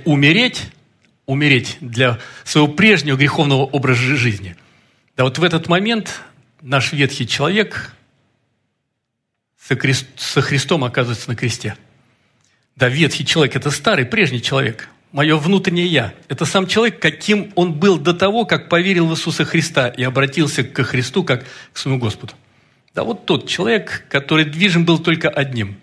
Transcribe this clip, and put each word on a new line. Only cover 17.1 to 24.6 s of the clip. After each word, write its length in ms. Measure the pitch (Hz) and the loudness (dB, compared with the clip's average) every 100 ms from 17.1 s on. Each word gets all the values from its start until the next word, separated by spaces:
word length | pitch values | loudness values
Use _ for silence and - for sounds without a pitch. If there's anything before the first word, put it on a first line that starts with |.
| - - 214 208 | 0 0 0 0
он 200 | - 180 | 0 0
был 240 | 147 196 165 | 2 4 4
до 160 | 147 | 2
того, 300 | 175 196 226 226 | 2 2 0 0
как 220 | 160 - | -2 0
поверил 380 | 175 185 175 165 | 0 2 2 2
в 60 | |
Иисуса 320 | 160 - - | 0 -4 -2
Христа 440 | 151 170 143 - 123 | 0 0 0 0 -2
и 140 | - | -2
обратился 640 | 127 127 139 170 147 - | -2 0 0 0 0 -2
ко 180 | 120 - | -4 -4
Христу 400 | 127 127 120 196 | -2 -2 -2 -2
как 220 | 170 123 - - - | 0 -2 -4 -20 -18
к 60 | - | -8
своему 220 | 139 131 | -4 -2
Господу. 320 | 123 - - - _ _ _ _ _ | -2 -6 -12 -20 _ _ _ _ _
Да, 100 | - | -6
вот 220 | 214 240 - | -4 -4 -2
тот 220 | - - | -2 -2
человек, 580 | - 208 220 - - - | -4 0 0 -2 -10 -2
который 360 | 139 139 156 | -2 2 2
движим 400 | 151 156 | 2 2